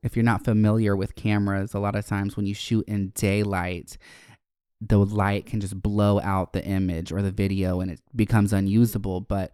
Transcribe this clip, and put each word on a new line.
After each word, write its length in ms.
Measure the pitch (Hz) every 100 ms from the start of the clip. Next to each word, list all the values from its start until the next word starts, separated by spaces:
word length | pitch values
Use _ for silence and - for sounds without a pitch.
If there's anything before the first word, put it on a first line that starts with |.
If 140 | 120 113
you're 80 |
not 200 | 117 117
familiar 520 | - 107 107 110 107 98
with 180 | 95
cameras, 600 | - 107 104 101 98 98
a 40 | 101
lot 160 | 101
of 120 | 104 104
times 300 | 101 98 104
when 100 | 101
you 80 |
shoot 320 | 101 - 110 -
in 220 | 104 95
daylight, 880 | - 104 101 101 95 90 90 - - - - - - _ _ _ _
the 140 | 110 104
light 480 | 98 104 98 101
can 160 | - 107
just 220 | 98 95
blow 360 | 104 104 104 101
out 340 | 98 95 87
the 100 | 92
image 480 | - 95 95 82 80
or 80 | 85
the 100 | 98
video 520 | 92 98 95 92 90
and 80 | 92
it 100 | 82 _ -
becomes 340 | 104 113 101
unusable. 680 | 101 98 107 117 110 98 92
But 320 | - 98 92